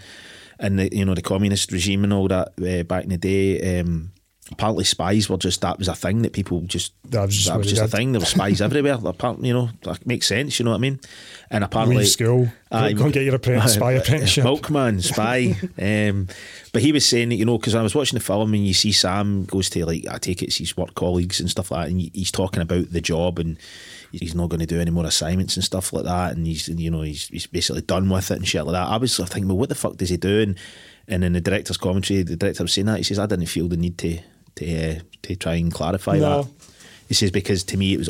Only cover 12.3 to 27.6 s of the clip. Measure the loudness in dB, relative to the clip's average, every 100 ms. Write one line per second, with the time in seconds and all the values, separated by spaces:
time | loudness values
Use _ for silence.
12.3 | 4 2 -2 -4 0 2 4 2 2 2
13.3 | 2 2 4 4 4 4 2 2 2 2
14.3 | 4 4 2 0 2 2 2 0 0 2
15.3 | 2 2 0 -4 -4 0 2 2 0 -2
16.3 | -8 -18 -18 -4 2 4 4 4 2 2
17.3 | 2 2 2 2 2 2 2 0 -2 0
18.3 | 0 2 2 2 2 2 2 2 0 0
19.3 | -2 0 -2 0 -2 -2 -2 -6 -6 -4
20.3 | -4 -4 -4 -4 -4 -6 -2 0 2 0
21.3 | -2 -2 -4 -4 -4 -2 -2 -4 -4 -4
22.3 | -2 -2 0 0 0 0 -4 -2 0 0
23.3 | 0 -4 -6 -12 -20 -20 -20 -16 -10 -6
24.3 | -4 -2 -2 -2 0 0 0 0 -2 0
25.3 | 0 0 -2 -2 -4 -4 -4 -2 -2 -2
26.3 | -2 -4 -4 -6 -4 -2 -2 -4 -8 -10
27.3 | -10 -6 -4